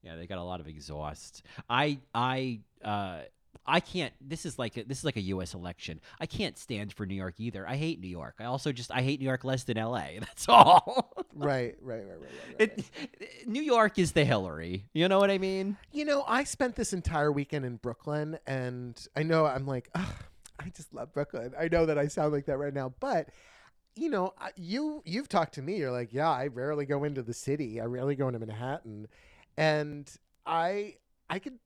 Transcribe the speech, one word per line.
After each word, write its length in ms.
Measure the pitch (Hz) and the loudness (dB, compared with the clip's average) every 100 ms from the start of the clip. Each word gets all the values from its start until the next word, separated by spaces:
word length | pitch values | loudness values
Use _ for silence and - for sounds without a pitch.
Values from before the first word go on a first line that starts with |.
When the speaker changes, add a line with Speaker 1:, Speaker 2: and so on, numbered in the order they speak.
Speaker 1:
Yeah, 140 | 90 82 | -14 -14
they 100 | 87 | -10
got 120 | 92 | -8
a 40 | |
lot 180 | 87 90 | -8 -8
of 60 | 78 | -10
exhaust. 720 | 76 71 73 76 78 - - - - - | -14 -10 -8 -8 -10 -16 -20 -20 -18 -2
I, 300 | 120 151 139 - | 2 2 -2 -6
I, 460 | 117 123 131 131 113 - _ | -2 0 0 -4 -6 -12 _
uh, 380 | 107 104 98 85 58 _ _ - - | -4 -4 -4 -8 -14 _ _ -14 0
I 140 | 156 | 0
can't. 320 | - 180 139 - | 2 -4 -6 -8
This 240 | 135 160 | -12 -8
is 140 | 170 - | -8 -6
like 180 | 117 120 | -6 -6
a, 80 | |
this 140 | 113 135 | -8 -4
is 60 | |
like 120 | 156 120 | -2 -2
a 60 | |
U 180 | 92 95 | -2 -2
S 140 | 90 | -4
election. 440 | 95 87 87 - 80 - - | -8 -10 -10 -12 -12 -14 -12
I 60 | 160 | -10
can't 320 | - 185 - | -4 -6 -6
stand 340 | - 110 104 | -8 -6 -6
for 140 | - 101 | -6 -6
New 80 | |
York 220 | 98 92 - | -4 -6 -6
either. 280 | 113 101 92 | -8 -6 -6
I 100 | 135 | -4
hate 220 | 160 165 | -4 -4
New 100 | 92 | -6
York. 260 | 87 67 - | -8 -10 -10
I 60 | |
also 280 | 117 135 151 | -6 -4 -4
just, 180 | 123 120 | -4 -4
I 100 | 127 | 0
hate 200 | 131 143 | 2 0
New 60 | 131 | 0
York 180 | 131 | -2
less 200 | 131 131 | 0 -2
than 140 | 127 110 | -2 -2
L 180 | 113 120 | -2 -4
A. 220 | 71 87 | -6 -10
<laughs> 20 | |
That's 260 | - - - | -12 -8 8
all. 760 | - - - - 254 - - 359 | 12 12 12 10 -2 -2 -6 -12
Speaker 2:
Right, 400 | 147 143 131 120 - | -4 0 0 -2 -6
right, 240 | 131 113 | -10 -10
right, 20 | 98 | -10
right, 120 | 87 | -14
right, 500 | 69 - - - 220 - | -16 -16 -16 2 2 2
right, 100 | - - 269 - | -10 -10 -12 -12
Speaker 1:
It, 280 | - - 254 | -18 -14 -6
New 140 | 226 | -4
York 360 | 302 233 214 - | 2 6 6 4
is 140 | 175 | 4
the 140 | - 139 | 4 4
Hillary. 580 | 113 92 78 85 95 101 | 2 0 -6 -6 -6 -4
You 160 | 156 175 | 0 4
know 100 | 190 | 6
what 120 | 202 | 6
I 80 | 196 | 4
mean? 400 | 190 190 196 202 - | 0 -2 -4 -6 -8
Speaker 2:
You 120 | 294 | -6
know, 200 | 302 285 277 | 0 0 2
I 160 | 240 | 0
spent 320 | 285 - 247 240 | 0 -2 -2 -2
this 160 | 226 | -4
entire 400 | 185 - 160 147 | -2 -2 2 2
weekend 320 | 143 143 151 | 2 -2 -4
in 120 | 131 120 | -4 -6
Brooklyn, 640 | 123 117 - 151 151 160 - | -8 -8 -4 -4 -4 -6 -6
and 560 | 135 127 123 123 120 - - | -4 -4 -6 -10 -12 -8 -4
I 60 | |
know 240 | 156 160 156 | 2 4 4
I'm 200 | 131 135 | 2 -2
like, 220 | 131 - | -4 -4
"Ugh, 200 | 170 185 - - - - - | -4 -4 -6 -14 -20 -20 -14
I 80 | 151 | -14
just 240 | - 147 | -12 -16
love 220 | 120 120 | -12 -8
Brooklyn." 400 | - 143 - 120 131 | -4 -4 -4 -8 -4
I 100 | 165 | 2
know 180 | 165 165 | 4 4
that 100 | 147 | 4
I 120 | 147 | 2
sound 260 | 160 151 | 2 2
like 100 | 147 143 | 2 0
that 120 | 135 | -2
right 160 | 143 | -2
now, 180 | 139 131 127 | -2 -4 -4
but, 300 | 269 202 151 - - - - _ _ - | -2 0 -2 -12 -20 -20 -20 _ _ -6
you 140 | 320 | -2
know, 240 | 226 185 - | 0 0 -4
I, 120 | 185 - | -12 -10
you, 440 | 170 220 302 302 165 | -4 -2 -2 -4 -6
you've 240 | 190 285 | -6 0
talked 240 | 196 160 | 0 0
to 80 | - | -2
me. 160 | 135 208 | -6 -2
You're 120 | 139 | -2
like, 200 | 123 120 | -2 -4
"Yeah, 160 | 123 160 | 0 2
I 200 | 135 139 | 2 -2
rarely 360 | 120 135 151 | -4 -4 -2
go 200 | 139 143 | 0 0
into 180 | 147 139 | 0 -4
the 100 | 117 | -6
city. 480 | 113 - 147 131 110 | -6 -2 -2 -2 -4
I 60 | 117 | -4
rarely 280 | 123 135 | -2 -2
go 120 | 139 135 | 0 0
into 120 | 120 | -2
Manhattan." 680 | 110 107 123 147 113 107 107 - - - _ - | -6 -6 -6 -6 -8 -14 -14 -18 -20 -20 _ 2
And 540 | 156 151 151 147 139 - _ _ | 2 4 0 -8 -14 -20 _ _
I, 520 | - 165 170 202 208 - _ _ _ | -2 0 2 0 -6 -10 _ _ _
I 80 | 175 | -8
could 220 | 269 254 | -8 -16